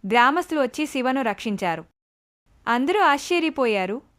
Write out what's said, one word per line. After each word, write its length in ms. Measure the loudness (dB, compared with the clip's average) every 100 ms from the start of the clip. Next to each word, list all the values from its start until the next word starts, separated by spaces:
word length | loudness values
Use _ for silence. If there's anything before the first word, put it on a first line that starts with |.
గ్రామస్తులు 560 | 2 4 4 2 -2 -2
వచ్చి 240 | -2 -2 -4
శివను 360 | -2 -2 0
రక్షించారు. 600 | -2 -4 -6 -4 -4 -4 -10 _ _ _ _ _ _ _ -2
అందరూ 340 | 0 2 2
ఆశ్చర్యపోయారు. 960 | 2 2 0 0 0 0 0 0 -2 -6 _